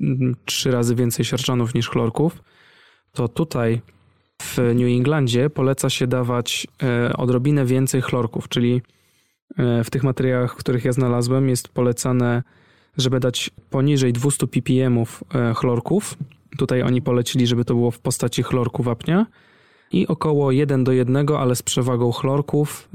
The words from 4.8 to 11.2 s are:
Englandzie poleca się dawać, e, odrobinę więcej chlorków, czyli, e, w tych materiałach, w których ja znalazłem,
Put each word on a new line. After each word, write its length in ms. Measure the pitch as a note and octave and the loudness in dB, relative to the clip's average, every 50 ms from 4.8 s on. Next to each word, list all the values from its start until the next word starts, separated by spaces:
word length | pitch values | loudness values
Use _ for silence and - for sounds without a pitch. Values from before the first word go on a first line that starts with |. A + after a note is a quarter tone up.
| B2 B2 A#2+ B2 | 2 2 2 2
Englandzie 520 | B2 C#3 D#3 D#3 C3+ A#2 A#2 A#2+ C3+ D3 | 2 2 2 2 0 2 2 2 2 0
poleca 400 | - - C3 C3 C3+ - - C3+ | 0 0 0 0 0 0 -2 -2
się 180 | - - C3+ B2 | -2 -2 -2 -2
dawać, 600 | B2+ B2+ B2 A#2+ B2 A#2+ A#2+ - - - - - _ - C#3+ | 0 0 0 0 -2 -2 -2 -4 -6 -6 -8 -10 _ -4 -2
e, 340 | B2+ A#2+ A#2+ A#2+ A#2+ - - | -2 0 0 0 0 -2 0
odrobinę 480 | B2+ B2 B2+ B2 B2+ D3 D3 C#3+ C3 | 0 0 2 2 2 2 2 2 2
więcej 360 | A#2+ C3 C3 C3+ C3 - C3 | 2 2 2 2 2 0 -2
chlorków, 480 | A#2+ - - B2+ A#2 A2+ - - - - | -2 0 -2 -2 -2 -2 -4 -8 -8 -4
czyli, 320 | - C3 A#2+ A#2+ B2 B2 - _ _ _ _ _ _ _ _ _ _ _ _ _ - - | -2 0 2 2 2 0 -2 _ _ _ _ _ _ _ _ _ _ _ _ _ -4 -2
e, 260 | C3+ A#2+ A#2 A#2 A2+ | 0 2 2 0 0
w 60 | - | -2
tych 140 | - C#3 C3 | -2 -2 0
materiałach, 500 | C3+ B2 - B2+ C3 B2+ B2 B2 A#2 - | 0 0 0 0 0 0 0 0 -2 -4
w 40 | - | -6
których 280 | - - B2 A#2+ - | -4 -2 -2 0 0
ja 60 | B2+ | 0
znalazłem, 580 | B2 B2+ C3 B2 A#2+ A#2+ | 0 0 2 2 2 0